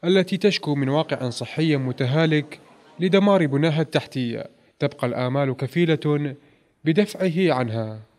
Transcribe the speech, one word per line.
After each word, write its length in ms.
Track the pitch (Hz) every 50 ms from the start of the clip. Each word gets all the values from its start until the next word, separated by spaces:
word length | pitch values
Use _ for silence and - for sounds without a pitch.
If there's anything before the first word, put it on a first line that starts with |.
| -
التي 320 | 170 185 196 180 175 196
تشكو 380 | 180 - 208 185 - - 151 147
من 140 | 143 139 131
واقع 420 | 139 151 160 - - - 131 123
صحي 460 | 117 - 123 - - - 160 165 151
متهالك 840 | 139 131 127 123 - 139 123 135 156 165 160 156 151 143 - - - - - - - _ - - -
لدمار 460 | 165 190 165 196 202 202 196 190 165
بناها 360 | 143 131 139 151 165 151 156 160
التحتية، 640 | - - 151 - - - 139 127 117 113 110 - - _ _ _ _ _ _
تبقى 280 | 147 139 - - -
الآمال 500 | 123 120 117 127 123 131 139 143 135 131
كفيلة 800 | - 139 127 - 170 175 160 160 143 - 156 147 147 147 143 135 - _ _ _ _ _ _ _ _ _
بدفعه 720 | 156 165 180 208 202 - - 185 190 160 175 190 170 143
عنها. 460 | 127 127 117 110 113 110 110 110 110 110 _ _